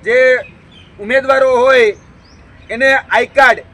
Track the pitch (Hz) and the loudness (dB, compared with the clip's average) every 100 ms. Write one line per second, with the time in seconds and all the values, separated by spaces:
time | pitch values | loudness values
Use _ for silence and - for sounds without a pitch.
0 | 185 247 262 254 - - - - - - | -2 0 2 0 -6 -20 -20 -20 -20 -18
1 | 202 262 269 269 262 247 254 262 220 196 | -4 -4 0 0 0 0 2 2 0 -2
2 | - - _ - - - - 226 269 269 | -16 -20 _ -20 -20 -20 -14 -4 -2 -2
3 | - 214 247 - 262 226 - | -2 -4 -2 0 2 2 -4